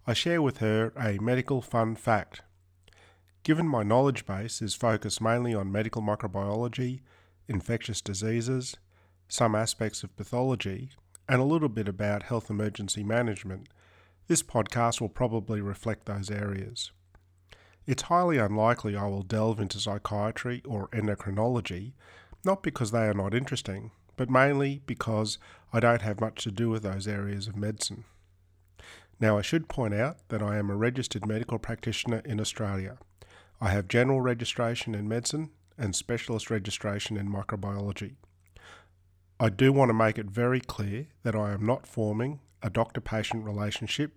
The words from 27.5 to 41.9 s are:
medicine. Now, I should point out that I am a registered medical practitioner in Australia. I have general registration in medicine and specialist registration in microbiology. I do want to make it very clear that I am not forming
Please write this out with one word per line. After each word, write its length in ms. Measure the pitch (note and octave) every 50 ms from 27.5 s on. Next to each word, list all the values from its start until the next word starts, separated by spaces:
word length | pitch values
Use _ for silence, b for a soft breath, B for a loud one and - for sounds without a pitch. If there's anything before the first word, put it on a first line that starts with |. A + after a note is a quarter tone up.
| F#2+
medicine. 480 | G2+ G#2 G#2+ G#2+ G#2 - - G2+ - - - _ - _ _ _ _ _ _ _ _ _ _ _ - B B B B B B B B
Now, 160 | A2+ A2 G#2+
I 60 | G#2 G2+
should 260 | - - E3 D3+ -
point 240 | - C#3 B2+ G#2+ G2+
out 240 | G#2 A#2 C#3+ F3 - - -
that 120 | A2+ G#2+ G#2
I 140 | G#2 G#2
am 140 | G#2+ G2+ G2+
a 60 | G2
registered 500 | G2+ A2 A#2+ B2+ C3 B2 - - A2+ F#2+
medical 320 | G#2 A2 A2 B2 - B2 A2
practitioner 640 | - - A#2 - - B2 G#2+ - - A#2+ A#2 A2 -
in 160 | - A#2 G#2
Australia. 560 | A2 - - - A2+ G2 G2 F#2+ F#2+ F#2+ - - - _ _ - B B B B B B B B
I 80 | A2+ G2+ F#2+
have 160 | G#2 G2 F#2
general 340 | - A#2+ B2 C3 C3+ C3 B2
registration 720 | B2+ A#2+ A#2 A#2 - - - B2 A#2 A#2+ A#2 - A#2 A2
in 120 | G#2 G#2
medicine 440 | G#2+ A2+ B2 A#2+ - - D3+ D#3+ D3+ - _ _ _ _
and 180 | - B2+ G2+ F2+
specialist 560 | - - - A#2+ A2+ - - B2 G#2+ - -
registration 680 | A#2+ A2 F#2+ G#2 G2 - - G#2+ G2+ G#2 - - G#2+ G#2
in 120 | G2+ G2
microbiology. 840 | G2+ G2 G2 - - G2+ G2 G2+ G2+ G2+ G2+ G2+ G2 - G#2 G2 - - _ - _ _ _ _ - B B B B B B B B B _ _ _ _ _ _ _ -
I 120 | A#2 A2
do 200 | F#2+ G2 C3 C3+
want 200 | C#3 C#3 C3+ A#2+
to 40 | A2+
make 220 | A2 A2+ A2 G#2+
it 140 | A2+ G#2+ G2
very 300 | G2 A#2 A#2+ B2 B2+ B2+
clear 480 | B2 - - - G#2+ G2+ G2 A2+ D3 - _ _ -
that 120 | A#2 G#2+
I 160 | G#2+ G#2 G#2 G2+
am 140 | G2 G#2+
not 200 | A2 B2+ C#3 -
forming 540 | -